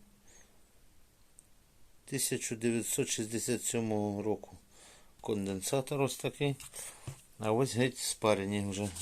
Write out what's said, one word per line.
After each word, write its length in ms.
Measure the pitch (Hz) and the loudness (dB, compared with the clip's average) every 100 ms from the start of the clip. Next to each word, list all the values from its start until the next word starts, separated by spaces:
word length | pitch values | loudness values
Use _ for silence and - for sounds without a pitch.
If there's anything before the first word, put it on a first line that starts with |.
| - - - - - - - - - - - _ - - - - - - - - - | -20 -20 -20 -20 -20 -20 -20 -20 -20 -20 -20 _ -20 -20 -20 -20 -20 -20 -20 -20 -6
Тисяча 500 | 135 - 127 - 113 | -2 0 -2 -4 -2
дев'ятсот 520 | 117 117 104 - 127 | 0 2 0 0 0
шістдесят 560 | - 110 113 - 120 | 0 -2 -2 0 -2
сьомого 580 | - 120 110 107 104 101 | 0 0 0 2 0 0
року 360 | 107 98 - - - - - - - - | 0 -2 -4 -20 -20 -20 -20 -20 -20 -10
конденсатор 800 | - 104 98 95 - 139 131 143 | -4 -2 0 -2 0 0 0 2
ось 160 | 135 - | 0 0
такий. 380 | 135 - 143 139 - - - - - - - - | -4 0 0 0 -8 -14 -14 -14 -14 -16 -16 -4
А 120 | 110 | 2
ось 240 | 110 135 113 | 4 4 4
геть 220 | 131 - | 2 2
спарені 720 | - - 110 98 98 104 101 | -4 2 4 4 4 0 0
вже, 200 | 95 101 87 | 0 -2 -4